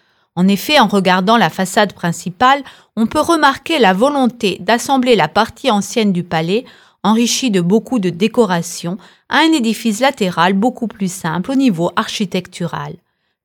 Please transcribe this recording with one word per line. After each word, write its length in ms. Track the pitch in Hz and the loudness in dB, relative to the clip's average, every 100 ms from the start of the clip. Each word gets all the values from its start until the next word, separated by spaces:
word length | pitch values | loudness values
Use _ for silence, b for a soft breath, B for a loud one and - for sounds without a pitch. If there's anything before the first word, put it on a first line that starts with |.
| _ _ _ - | _ _ _ -2
En 120 | 185 | 0
effet, 320 | 196 - 302 | 0 2 2
en 80 | 220 | 4
regardant 500 | 202 185 185 190 233 | 2 2 0 2 2
la 140 | 170 | 2
façade 420 | - 185 - 208 | 0 -2 0 0
principale, 680 | - 175 165 - 175 254 285 262 B B - | -2 -6 -6 -8 0 2 2 -2 B B -4
on 100 | 220 | -2
peut 140 | 311 | 0
remarquer 580 | 294 339 294 269 - 320 | 0 2 2 0 -4 2
la 160 | 202 | 2
volonté 640 | 185 262 285 254 - 202 - | 4 2 2 0 0 -4 -2
d'assembler 560 | 180 233 - 269 247 220 | -2 -2 0 0 2 2
la 120 | 151 | 2
partie 420 | 202 220 - 262 | 0 -2 -4 0
ancienne 420 | 208 - - 214 | 0 0 -2 0
du 100 | 175 | -2
palais, 420 | 175 165 165 208 254 B B B | -2 -4 -2 -2 -4 B B B
enrichie 480 | 190 220 240 - 262 | 0 2 0 0 0
de 100 | 190 | 0
beaucoup 380 | 170 214 - 254 | 2 0 0 -2
de 100 | 185 | -2
décorations, 880 | 175 214 233 214 175 165 - 175 196 b b - | -2 0 2 0 0 -4 -10 -10 -10 b b -4
à 80 | 269 | 0
un 140 | 320 | 2
édifice 480 | 320 226 208 226 208 | 2 0 -2 -2 0
latéral 540 | 262 - 185 175 175 | 0 0 -2 0 2
beaucoup 340 | 196 233 247 220 | 2 0 -2 -8
plus 240 | - 190 | -6 -8
simple 400 | - 165 160 185 | -6 -6 -4 -2
au 40 | 269 | 0
niveau 360 | 269 165 175 - | 2 2 -2 -2
architectural. 1000 | 208 - 196 185 180 - 170 - 147 160 _ _ _ _ | -6 -6 -6 -6 -8 -10 -10 -8 -12 -14 _ _ _ _